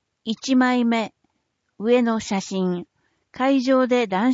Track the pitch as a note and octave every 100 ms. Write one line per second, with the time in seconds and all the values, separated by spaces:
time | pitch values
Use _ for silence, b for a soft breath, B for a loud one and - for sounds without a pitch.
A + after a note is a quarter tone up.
0 | _ _ - A3 - B3+ B3+ B3 A#3 A3+
1 | G#3 - _ _ _ _ _ - G#3+ B3
2 | A#3 A3 - G3 - F#3+ F#3 F3 - _
3 | _ _ _ - C4 C#4 B3+ C4 B3+ B3
4 | A3+ F#3 B3